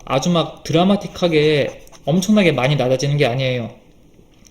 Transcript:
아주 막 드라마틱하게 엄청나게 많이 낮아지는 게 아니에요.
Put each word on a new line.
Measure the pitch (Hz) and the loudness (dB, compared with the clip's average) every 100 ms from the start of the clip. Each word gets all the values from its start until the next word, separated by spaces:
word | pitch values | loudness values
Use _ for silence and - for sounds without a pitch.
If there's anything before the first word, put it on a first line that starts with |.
| - | -6
아주 | 131 175 | -2 0
막 | 175 143 - | 0 -2 -8
드라마틱하게 | - 156 190 196 - - 180 156 151 151 - - - - - | -2 0 2 0 -4 -4 0 2 2 2 -2 -8 -20 -10 -2
엄청나게 | 185 190 214 175 | 0 2 4 4
많이 | 131 131 143 | 2 0 0
낮아지는 | 123 131 143 147 | 0 -2 0 0
게 | 131 | 0
아니에요. | 131 131 123 110 - _ - _ _ _ _ - | 0 -4 -4 -8 -14 _ -20 _ _ _ _ -12